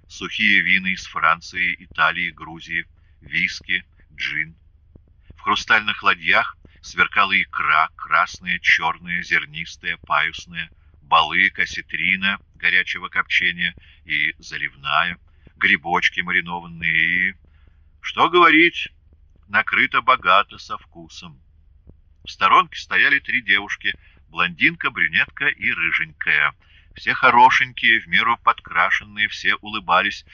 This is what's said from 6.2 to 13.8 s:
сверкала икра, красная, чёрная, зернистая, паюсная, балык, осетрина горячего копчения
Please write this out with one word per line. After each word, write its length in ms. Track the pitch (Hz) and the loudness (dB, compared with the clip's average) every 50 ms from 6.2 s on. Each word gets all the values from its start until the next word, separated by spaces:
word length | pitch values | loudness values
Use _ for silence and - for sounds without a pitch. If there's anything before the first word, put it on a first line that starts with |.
| 80 85 98 110 113 - - _ - - - - | 0 2 2 2 2 0 -6 _ -20 -20 -20 -20
сверкала 580 | - - - 90 87 - - 104 101 95 98 95 | -20 -6 -2 0 0 2 2 2 2 2 2 0
икра, 500 | 87 - - - 78 73 76 78 80 80 _ | 0 -2 -4 -4 0 2 2 2 2 0 _
красная, 640 | - - 76 76 82 90 - - - 90 90 87 87 | -10 -6 0 0 0 0 0 -4 -8 -8 -6 -6 -2
чёрная, 600 | - - - - 82 82 85 82 87 87 87 90 | 0 2 2 2 0 -2 -4 -6 -6 -8 -6 -6
зернистая, 760 | 87 - 85 80 76 73 76 80 80 - - - - 87 85 | -4 -2 -2 -2 -2 -4 -10 -12 -12 -12 -14 -12 -8 -8 -8
паюсная, 720 | 78 - - 80 73 78 80 80 - - 87 85 82 82 80 - _ _ _ _ _ | -8 -6 -2 -2 0 -2 -2 -4 -10 -14 -14 -12 -12 -12 -14 -16 _ _ _ _ _
балык, 580 | _ - 82 82 80 76 82 90 95 95 - - | _ 0 2 2 2 2 2 2 0 0 0 -2
осетрина 800 | 87 - - 92 - - - 78 85 90 95 95 98 98 101 - _ _ _ | -4 -4 -6 -8 -12 -10 -8 -4 -2 -2 -2 0 -2 -2 -2 -4 _ _ _
горячего 540 | - 87 87 90 92 87 - - 90 92 90 | -4 -2 0 0 0 0 -2 -6 -8 -8 -6
копчения 680 | - 92 - - - - 90 90 87 87 87 87 85 - | -4 -4 -4 -2 -2 -2 0 -2 -2 -4 -4 -6 -6 -10